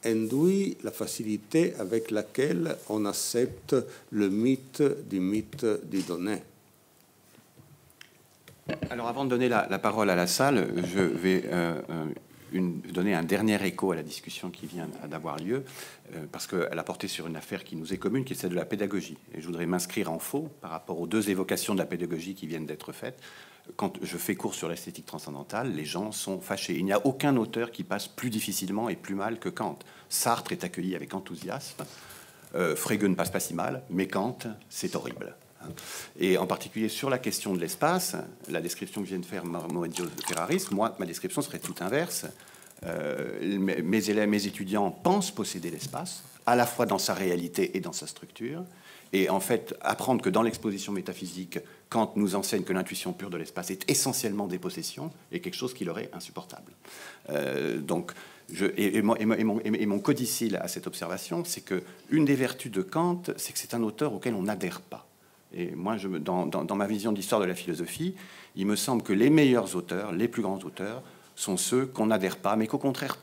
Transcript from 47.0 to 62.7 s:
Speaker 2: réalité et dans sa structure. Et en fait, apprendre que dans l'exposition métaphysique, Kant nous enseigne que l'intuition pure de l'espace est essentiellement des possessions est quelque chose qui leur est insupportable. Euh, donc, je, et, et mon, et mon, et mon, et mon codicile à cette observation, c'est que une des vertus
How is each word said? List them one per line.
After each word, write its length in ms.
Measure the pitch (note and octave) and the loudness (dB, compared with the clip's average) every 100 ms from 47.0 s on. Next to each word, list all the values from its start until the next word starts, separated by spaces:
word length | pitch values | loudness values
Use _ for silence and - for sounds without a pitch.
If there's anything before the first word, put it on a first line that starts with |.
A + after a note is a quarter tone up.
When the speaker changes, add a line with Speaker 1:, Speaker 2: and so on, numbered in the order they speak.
| - | 2
Speaker 2:
réalité 600 | F#2 F#2+ F2 F2 - F2+ F#2+ | 2 2 2 0 2 2 2
et 40 | |
dans 120 | E2+ | -2
sa 140 | D#2+ D2+ | -6 -10
structure. 560 | - - - A#2 D#3 F3+ - - - - | -12 -16 -10 -8 -6 -10 -14 -20 -20 0
Et 160 | G2 F2 | 4 6
en 120 | F#2+ | 4
fait, 340 | - A#2 - - | 4 2 0 -4
apprendre 400 | - G#2+ - A#2+ | 0 0 2 2
que 100 | - | 4
dans 120 | G2+ | 4
l'exposition 500 | A2+ G#2+ A2 G2 G2 | 4 2 -2 -2 -4
métaphysique, 680 | G2 F2 F2+ F2+ F2 F#2 - - - _ | -6 -6 -8 -8 -8 -8 -8 -10 -20 _
Kant 240 | A#2 G#2+ - | 4 4 4
nous 180 | G2+ | 2
enseigne 300 | F#2+ F#2+ G#2 | 2 2 0
que 80 | - | 2
l'intuition 400 | F#2 F#2 - F#2 | 0 0 -4 -4
pure 180 | F2 G2 | -6 -6
de 60 | F2 | -6
l'espace 340 | D#2+ - F2 | -6 -6 -4
est 180 | F#2+ - | -4 2
essentiellement 600 | C3+ C3+ - A2+ G2+ G2+ | 4 4 2 0 0 -2
des 100 | F2 | -2
possessions 540 | F2+ - D#2+ - D#3+ - - | -4 -4 -8 -6 -8 -8 -8
est 80 | F2 | -6
quelque 160 | F2+ | -6
chose 200 | - B2+ | -4 -6
qui 100 | - | -4
leur 140 | F2 E2 | -4 -4
est 100 | - | -8
insupportable. 600 | - - - - - - - - - - - - | -10 -12 -12 -14 -16 -18 -20 -18 -16 -16 -14 -4
Euh, 480 | D2 C#2 C2+ D2 A#1+ | -2 0 0 0 -2
donc, 340 | C#2+ E2+ - - - - - | 0 -2 -2 -10 -18 -20 -14
je, 140 | E2+ G3 - | 0 0 4
et, 200 | G3+ - | 4 6
et 60 | |
mon, 120 | G#2 | 4
et 100 | - | 4
mon, 120 | G#2+ A2 | 4 4
et 80 | |
mon, 160 | A2 G#2+ | 4 2
et 260 | G#2+ G#2+ G#2 | 2 2 2
mon 140 | G2+ | 2
codicile 560 | G2+ C#3 B2+ - A2+ F#2+ | 4 2 2 0 0 0
à 100 | G2+ | -2
cette 220 | - F#2 | -6 -6
observation, 560 | - E2+ F#2+ - E3+ | -6 -6 -6 -4 -4
c'est 160 | E3+ - | -2 -6
que 240 | - F#2 - - - | -2 -2 -4 -18 0
une 140 | D3+ | 4
des 100 | C#3+ | 6
vertus 380 | C#3 B2+ - B2+ | 4 2 -2 -4